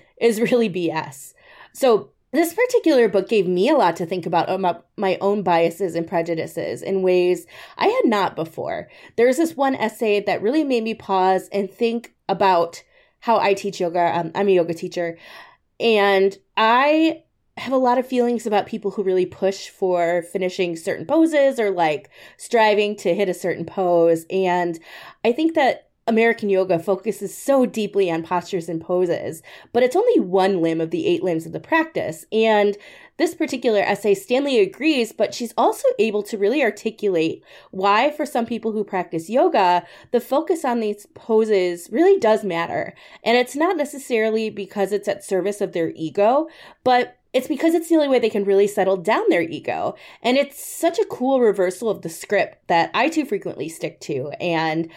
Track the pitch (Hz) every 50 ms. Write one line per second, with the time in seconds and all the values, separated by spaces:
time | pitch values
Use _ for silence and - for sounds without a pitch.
0 | - _ _ - - 233 214 208 233 - 247 240 233 208 165 185 170 156 151 160
1 | - 143 - - - - - _ _ - - - - - - - 277 254 220 196
2 | - - _ _ _ _ - 302 339 330 - 427 494 494 494 453 - 330 294 247
3 | 233 202 185 196 190 - 233 208 180 180 180 180 196 269 311 269 196 175 170 -
4 | 175 160 190 180 160 190 175 170 - - 185 190 190 175 170 - - _ _ -
5 | - 190 180 - 180 202 208 208 180 180 175 165 170 165 165 - 202 170 165 165
6 | 165 - 196 170 165 170 165 165 - - - 165 - 82 113 - - - 196 190
7 | 185 185 180 180 180 180 180 170 - - - - - - - - - 392 480 523
8 | 440 240 214 202 185 - - - 160 - - - - 71 85 80 - - - -
9 | - - _ - 233 254 254 311 330 330 - 262 277 269 262 - 220 220 220 -
10 | 240 214 208 202 202 202 175 - 180 214 285 320 302 277 254 233 220 226 220 -
11 | - - 196 185 185 190 190 185 185 - - 202 214 190 - - 233 233 226 233
12 | - - _ _ _ - 196 175 208 190 185 170 170 - - - - _ _ _
13 | _ _ _ _ - 240 226 202 - 202 196 190 - 202 175 - 180 170 170 175
14 | 170 170 - 170 170 160 - - 202 202 190 180 165 170 165 - 185 170 - 180
15 | 170 170 165 - - - - - - - _ _ _ _ _ - 220 233 220 208
16 | 202 202 196 190 196 196 196 - _ _ _ - 220 220 233 254 277 294 311 311
17 | 320 320 320 - _ _ _ _ _ _ _ - - 240 269 262 262 240 247 254
18 | 247 254 254 247 240 240 240 233 233 226 214 196 - - 220 208 - 202 190 220
19 | 190 190 185 185 180 180 - - 196 190 190 - - - - - 196 185 180 175
20 | 175 170 175 175 170 - - 190 185 180 180 - 185 175 170 165 - 196 - -
21 | 165 160 285 330 320 320 311 285 277 269 240 240 214 202 190 175 165 156 151 135
22 | - - _ - - - - - - - 233 226 220 214 208 208 208 208 208 208
23 | - 185 170 202 202 185 170 - - 175 - - 170 - - 202 190 175 175 170
24 | 165 170 165 165 165 - 185 190 190 180 175 180 175 175 165 160 - - - -
25 | - - - _ - 226 240 - 320 320 320 311 269 233 - - - _ _ _
26 | _ - 226 220 233 233 226 226 214 202 190 185 190 185 180 165 165 208 190 185
27 | - 220 202 - 202 185 - - - - 277 269 254 202 - 220 208 202 - 202
28 | 196 175 165 165 165 - 185 175 170 - 202 175 165 180 165 165 165 - 180 180
29 | 185 170 160 - - 120 165 - - - - - - _ - 240 254 247 294 359
30 | 466 494 415 311 202 180 180 190 185 196 196 175 165 165 165 165 160 160 170 165
31 | - 165 175 - - 185 165 160 165 165 170 156 - - 320 320 320 320 - 170
32 | 82 - 160 - - _ 208 220 220 220 214 208 208 208 202 - - - - -
33 | - - _ - 311 339 339 - 320 - 277 240 - 240 214 202 - - 202 -
34 | - 208 196 196 - - 240 262 285 285 262 220 196 - - - 262 320 302 254
35 | 226 220 - - - - - - 240 226 - - 247 415 440 - - 523 508 -
36 | - - 202 208 202 - 233 190 202 202 262 302 262 208 220 - - 226 - -
37 | 208 202 180 160 160 160 - - _ - - - - _ - 190 190 202 202 220
38 | 262 302 294 - 302 277 - 247 233 - 240 220 - 226 208 220 202 - 196 185
39 | 175 175 - 160 165 196 220 269 339 349 330 220 185 175 180 175 175 - - -
40 | - _ - 233 233 - 262 294 320 - 359 339 - 254 240 233 220 208 208 208
41 | - - - - - - 220 220 226 220 208 190 180 180 175 175 - - 208 269
42 | 339 392 392 - - 214 220 214 220 190 165 165 170 - - 156 - - - -
43 | - - - - - 220 240 247 247 247 - 285 320 370 392 311 285 - - 269
44 | - - 247 220 220 220 214 226 220 214 208 202 190 190 - 208 196 190 208 196
45 | 202 208 196 - - - 196 185 170 202 202 - 202 - - 175 165 - - -
46 | 160 156 - 208 202 220 254 294 320 320 - - - - - _ - 254 247 247
47 | 240 - - _ _ _ - 254 254 - 294 262 330 330 330 330 330 - 330 311
48 | 294 277 262 240 233 220 - 208 196 202 196 196 202 202 - 208 185 190 196 185
49 | 160 214 233 330 453 415 214 175 165 - - 143 - - 85 78 92 120 - -
50 | - - - - - 233 254 277 285 277 - - - - - - 330 330 339 -
51 | 392 - - - 247 262 269 254 247 214 190 196 180 180 180 - 240 220 185 180
52 | - 165 160 - - - 214 190 143 - - _ _ - 180 165 165 - - 202
53 | 247 320 320 311 269 - - 381 - 175 - - 143 160 160 - 170 151 - -
54 | - - 147 131 143 147 - - - 180 165 156 165 160 160 165 170 165 -